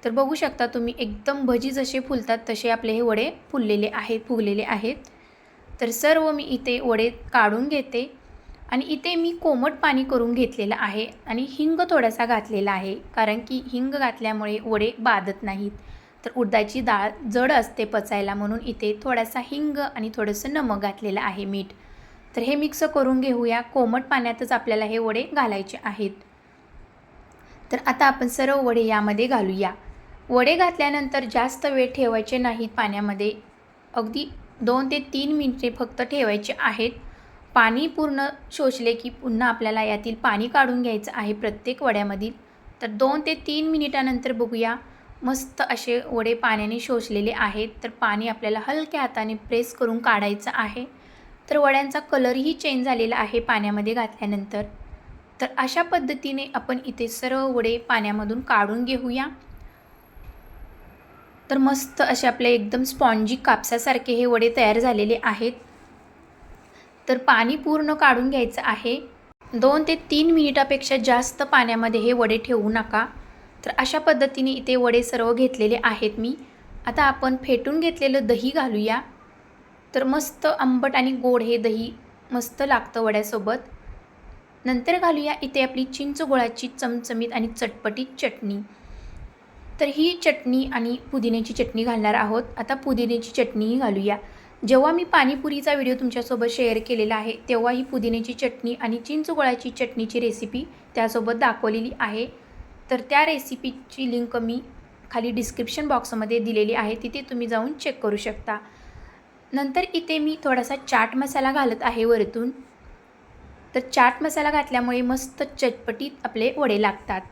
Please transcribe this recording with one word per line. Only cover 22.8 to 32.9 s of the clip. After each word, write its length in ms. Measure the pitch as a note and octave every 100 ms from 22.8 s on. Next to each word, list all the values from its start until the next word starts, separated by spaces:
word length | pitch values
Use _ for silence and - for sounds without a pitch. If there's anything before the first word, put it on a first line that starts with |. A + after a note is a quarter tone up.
| D#4
करून 340 | D4+ C4 C4
घेऊया. 400 | C4 A#3+ A#3 A#3
कोमट 400 | A#3+ C4+ A#3 B3
पाण्यातच 480 | C4 C#4 A#3+ A3+ B3
आपल्याला 340 | A#3+ A#3 G#3+ G#3+
हे 120 | A3+
वडे 260 | A3+ A3 C4+
घालायचे 440 | D4 B3+ G3 G3 B3+
आहेत. 280 | A3 G3+ G3 G3 - _ _ _ _ - - - - - - - - - -
तर 60 | B3+ -
आता 200 | C4 C#4+
आपण 220 | C4+ B3
सर्व 320 | A#3+ C4+ C#4
वडे 240 | B3 A#3 A3+
यामध्ये 420 | G#3+ G#3 G#3 A#3+
घालूया. 460 | B3+ F#3+ F#3+ F#3 F#3+ - - - - -
वडे 260 | B3 B3 E4+
घातल्यानंतर 720 | F4+ E4+ C#4+ C#4+ C4+ C#4 B3+
जास्त 340 | A#3+ B3+ C4 D4
वेळ 260 | C4+ B3+
ठेवायचे 440 | C4 B3 A3 G#3+ B3+
नाहीत 320 | B3 A3+ A3+ -
पाण्यामध्ये, 540 | G#3+